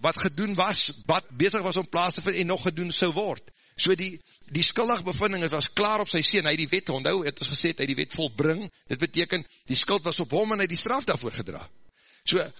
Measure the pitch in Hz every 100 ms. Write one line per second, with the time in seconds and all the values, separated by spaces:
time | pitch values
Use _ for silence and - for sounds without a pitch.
0 | 151 - 185 147 208 185 196 190 - -
1 | - 170 - 127 190 214 185 180 175 170
2 | 175 170 175 180 175 185 185 160 175 -
3 | 180 160 208 123 - - _ - 180 180
4 | 190 165 - - - 151 156 - 233 220
5 | 180 147 208 185 165 151 - - 208 214
6 | 202 165 147 196 151 156 151 185 - 135
7 | 143 190 143 - 131 143 165 - 139 131
8 | 151 - 147 110 151 165 151 _ - 127
9 | 165 170 170 180 131 - - 127 - 202
10 | 165 - 156 160 220 214 190 170 226 262
11 | 226 143 117 117 95 76 - - - _
12 | _ - - 180 139